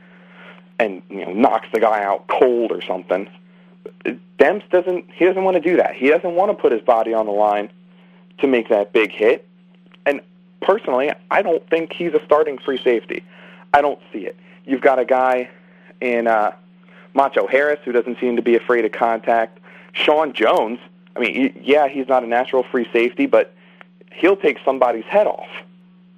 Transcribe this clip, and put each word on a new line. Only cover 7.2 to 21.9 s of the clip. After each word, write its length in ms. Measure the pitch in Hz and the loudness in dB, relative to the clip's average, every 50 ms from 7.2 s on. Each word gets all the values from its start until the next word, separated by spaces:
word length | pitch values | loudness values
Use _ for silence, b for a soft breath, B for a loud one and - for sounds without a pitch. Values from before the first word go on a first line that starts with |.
| 110 | -2
the 60 | 107 | -2
line 380 | 101 104 107 104 104 104 104 - - - _ b b b b b b b b b b - | -2 0 0 0 0 -2 -4 -8 -12 -20 _ b b b b b b b b b b -4
to 80 | - | -2
make 200 | 135 131 117 110 | 0 0 0 0
that 240 | - 113 104 101 101 | 0 0 0 0 0
big 220 | - 117 107 98 - | 0 0 0 0 -2
hit. 340 | - 107 113 151 - - _ _ _ _ _ _ _ _ _ _ _ - | 0 2 2 2 0 -4 _ _ _ _ _ _ _ _ _ _ _ -4
And 140 | 143 143 135 - _ _ _ _ _ _ - | -4 -4 -4 -6 _ _ _ _ _ _ -6
personally, 480 | - - 196 226 - 160 131 123 139 151 - - - - | 0 0 0 0 0 -2 0 0 0 -2 -4 -6 -6 -2
I 100 | - 170 | -2 -2
don't 240 | 202 190 165 - - - | 0 0 -2 -4 -2 -2
think 240 | 160 165 165 156 - | -2 -2 -4 -6 -8
he's 200 | - 170 170 147 | -6 -6 -2 -2
a 80 | 151 151 | -2 0
starting 320 | - 147 147 156 151 139 | 2 2 2 2 0 -4
free 240 | 123 - 147 135 120 - | -8 -6 -6 -6 -2 0
safety. 400 | 127 120 110 - - - - - B B B B B B B B B - | 0 0 0 -2 -6 -12 -12 -12 B B B B B B B B B 2
I 60 | 143 | 4
don't 180 | 143 147 131 - - - | 4 2 -2 -6 -12 -14
see 140 | - 110 92 | -12 -10 -10
it. 100 | 92 - - b b b b b | -10 -12 -14 b b b b b
You've 160 | 131 135 123 | -4 -2 2
got 180 | - 143 131 127 | 2 2 4 2
a 60 | 123 | 2
guy 440 | 117 131 127 127 131 127 127 123 - b b b b b b b b b - | 2 2 2 2 2 0 0 -2 -6 b b b b b b b b b -8
in, 260 | 127 123 120 117 117 | -4 -2 -2 0 0
uh, 240 | 117 113 107 104 101 - - - - _ _ b b b b b b - | 2 2 2 0 -2 -4 -8 -20 -20 _ _ b b b b b b 0
Macho 340 | 131 139 131 - 117 98 | 0 0 2 2 -2 -2
Harris 320 | 98 131 135 143 147 147 147 - | 0 0 0 0 0 -2 -4 -6
who 80 | 127 120 | -2 -2
doesn't 260 | 120 113 127 117 - | -2 -2 -2 -6 -6
seem 160 | 127 123 120 | -4 -4 -2
to 60 | 117 | -2
be 160 | 113 123 117 | 0 2 0
afraid 260 | 113 - - 123 117 110 | 0 2 0 0 0 0
of 80 | 107 | -2
contact. 680 | - - 123 117 113 110 - - 117 117 113 - - - b b b b b b b | -2 -2 -2 -2 -2 -2 -2 0 0 0 0 -2 -6 -18 b b b b b b b
Sean 400 | - - 156 151 151 160 143 120 | -2 0 2 2 2 0 -2 -2
Jones, 460 | - 110 117 170 175 120 107 120 120 - - _ _ _ _ - | 0 0 2 2 2 0 -2 -6 -10 -14 -20 _ _ _ _ -8
I 40 | - | -4
mean, 220 | 120 104 - 120 | -4 -4 -2 0
y-, 200 | 135 131 - - - | -2 -2 -2 -4 0
yeah, 240 | 123 143 151 147 | 2 2 4 2
he's 220 | 131 | 0